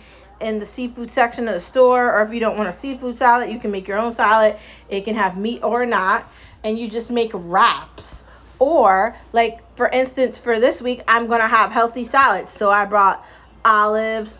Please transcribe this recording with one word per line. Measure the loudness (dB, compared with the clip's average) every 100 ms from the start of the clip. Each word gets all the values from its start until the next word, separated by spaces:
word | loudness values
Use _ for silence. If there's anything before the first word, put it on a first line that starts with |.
| -20 -20 -20 -10
in | -8 -6
the | -8
seafood | -10 -10 -10 -6
section | -2 -2 -2 -6
of |
the | -6
store, | -2 2 4 4 2
or | 2
if | 0
you | -2
don't | -4 -2
want | -4
a | -6
seafood | -10 -10 -10 0
salad, | 2 2 0
you | -6
can | -6
make | -6 -6
your | -4
own | -4
salad. | 0 2 4 4 0 -12 -20 -10
It | -8
can | -6
have | -4 -4 -4
meat | -6 -4
or | -4 -2 -2
not, | -2 0 -2 -4 -20 -20 -10
and | -6 -6
you | -6
just | -8 -4
make | -4 -4
wraps. | -6 -2 2 2 0 -8 -20 -20 -20 -20 -20 -10 -2
Or, | 2 4 4 4 0 -4 -6
like, | -2 -2 -4 -14 -4
for | -2
instance, | 0 -2 -2 -4 -2
for | -4 2
this | 2 0
week, | -6 -4 0
I'm | 0 2
gonna | 0 2
have | 2 2
healthy | 0 -2 -2
salads. | -2 2 2 2 -6
So | -4 0
I | 2 2
brought | 2 2 0 -8 -20 -20 -2
olives | 2 4 2 0 -2 -4 -8 -8